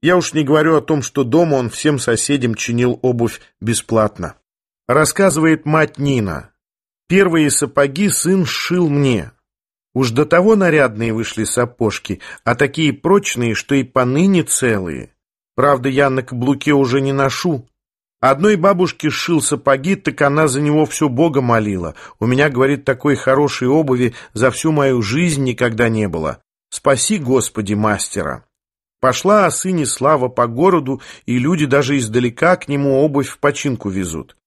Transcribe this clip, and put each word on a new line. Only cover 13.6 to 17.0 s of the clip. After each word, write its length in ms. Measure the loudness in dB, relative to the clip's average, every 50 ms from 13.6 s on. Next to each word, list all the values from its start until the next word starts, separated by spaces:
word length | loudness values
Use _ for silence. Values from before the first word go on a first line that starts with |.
| -4 _ 0
и 80 | 0 0
поныне 600 | 0 _ -2 0 0 2 2 2 4 4 2 0
целые. 720 | 0 -2 -2 0 0 0 0 -2 -6 -8 -8 -10 -14 _ _ _ _ _ _ _ _ _
Правда, 340 | 0 2 2 2 0 0 -2
я 200 | 0 2 0 2
на 140 | 0 -2 -4
каблуке 480 | -6 -6 -4 0 0 0 0 0 0
уже 300 | 2 2 2 2 0 0